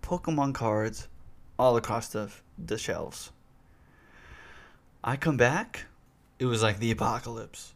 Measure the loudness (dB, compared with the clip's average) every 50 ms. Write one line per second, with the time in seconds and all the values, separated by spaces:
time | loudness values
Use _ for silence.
0 | -4 -4 -6 -4 -2 -2 0 2 2 0 0 0 0 2 2 2 0 -2 -4 -8
1 | -14 -14 -16 -18 -18 -18 -20 -20 -20 -20 -2 4 6 6 6 6 2 0 -2 -2
2 | -4 -4 -6 -6 -6 -6 -10 -18 -20 _ -16 -14 -6 -4 -4 -4 -2 -4 -4 -4
3 | -4 -8 -10 -14 -16 -16 -18 _ _ _ _ -20 _ _ -20 _ -20 -20 -20 -20
4 | -20 -20 -20 -20 -20 -20 -20 -20 -20 -20 -20 -20 -20 -20 -20 -20 _ _ _ -8
5 | -4 -4 -2 0 2 2 6 6 6 6 6 2 -2 -4 -10 -14 -14 -14 -20 -20
6 | -20 _ _ _ _ _ _ _ 0 0 4 4 4 4 4 2 2 0 2 2
7 | 0 0 -2 -2 -6 -8 -10 -10 -12 -14 -14 -18 -18 -18 -20